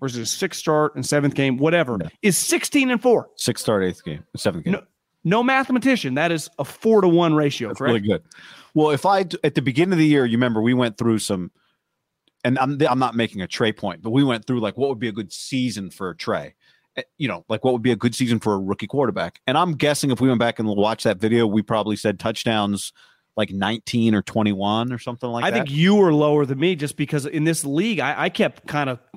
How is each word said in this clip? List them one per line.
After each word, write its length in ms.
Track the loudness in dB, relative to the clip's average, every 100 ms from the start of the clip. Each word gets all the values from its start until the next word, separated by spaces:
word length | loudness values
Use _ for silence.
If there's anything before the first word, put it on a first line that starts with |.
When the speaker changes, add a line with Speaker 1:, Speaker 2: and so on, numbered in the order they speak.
Speaker 1:
or 60 | -6
is 80 | -6
it 60 |
his 100 | -6
sixth 280 | -6 -6 -4
start 360 | 0 2 0 -2
in 80 |
seventh 320 | -2 0 0 0
game, 220 | 0 2
whatever, 400 | 2 2 2 -2
Speaker 2:
Yeah. 80 | -6 -2
Speaker 1:
is 140 | 0 0
sixteen 520 | 0 -2 0 0 2
and 100 | 2
four. 300 | 4 2 2 -6
Speaker 2:
Sixth 260 | -4 -2
start, 200 | 0 0
eighth 200 | 0 -4
game, 200 | -10 -12 -12 -6
seventh 280 | -4 -4
game. 100 | -4
Speaker 1:
No, 80 | -4 -6 _ _ _
no 200 | 0 0
mathematician. 720 | 2 0 0 0 2 0 0 -2
That 160 | 0
is 180 | -2 -6 -8
a 80 | -10
four-to-one 680 | -2 4 4 6 6 4 2
ratio, 320 | 2 -2 -8
Speaker 2:
That's 80 | -2
Speaker 1:
correct? 160 | 0
Speaker 2:
really 140 | 0 0
good. 160 | -2 -4 -20 -20 -20 -4
Well, 160 | 2 2
if 160 | 4 2
I, 200 | 2 0 -2
at 100 | -2
the 80 | 0
beginning 320 | 0 2 2
of 60 | 4
the 80 | 4
year, 180 | 4 4
you 120 | 2
remember 220 | 2 2
we 120 | 2
went 240 | 2 0 0
through 220 | 0 0
some 320 | 0 -4 -6 -14 _ _ _ _ _ _ _ _
and 160 | -2 0
I'm, 220 | 0 0
I'm 180 | 0 2
not 160 | 0 0
making 260 | -4 -4
a 60 | -10
Trey 240 | -2 -2
point, 300 | -2 -8 -6
but 100 | -2
we 120 | 2
went 220 | 2 0 -2
through, 140 | -2
like, 180 | -2 -2
what 120 | -2
would 100 | -2
be 80 | -4
a 60 |
good 180 | -6 -10
season 580 | -12 -6 -4 -4 -4 -10
for 200 | -10 -10
a 60 | -6
Trey? 400 | -4 -4 -6 -18 _ _ _ -14
Eh, 80 | -14 -6
you 100 | -6
know, 180 | -6 -6
like, 140 | -2
what 100 | 0
would 80 | 0
be 100 | 0
a 40 | 0
good 180 | -2 0
season 240 | 0 0
for 140 | 0
a 60 | 0
rookie 280 | -2 -6 -4
quarterback? 520 | -2 -2 -2 -6 -6 -2
And 100 | 0
I'm 160 | 0
guessing 380 | 0 0 0 -2
if 100 | 2
we 60 | 2
went 120 | 2
back 200 | 0 0
and 80 | -2
watched 360 | 0 0 0 -2
that 120 | 0
video, 300 | 2 2 2
we 140 | 2
probably 340 | 0 -2 -2 -2
said 240 | -2 -2
touchdowns, 720 | -4 -4 -2 0 0 -4 -8 -16 _ _ _ -6
like, 140 | -4
nineteen 640 | -2 -4 -4 -4 0 2
or 80 | 2
twenty-one 680 | 0 0 0 0 0 -2 -2
or 80 | -6
something 300 | -10 -8 -6
like 140 | -4
Speaker 1:
I 60 | -2
Speaker 2:
that. 60 | -2
Speaker 1:
think 160 | -2
you 240 | 2 4 6
were 180 | 6
lower 320 | 4 4 2 0
than 140 | 0
me 160 | 0 0
just 220 | -6 -6
because 280 | -4 -4 -4
in 200 | -2 0
this 200 | -2 -2
league, 340 | -2 0 -2
I, 260 | -2 -2 -4
I 40 |
kept 380 | 0 -2 -4 -6
kinda 320 | -4 -4 -6 _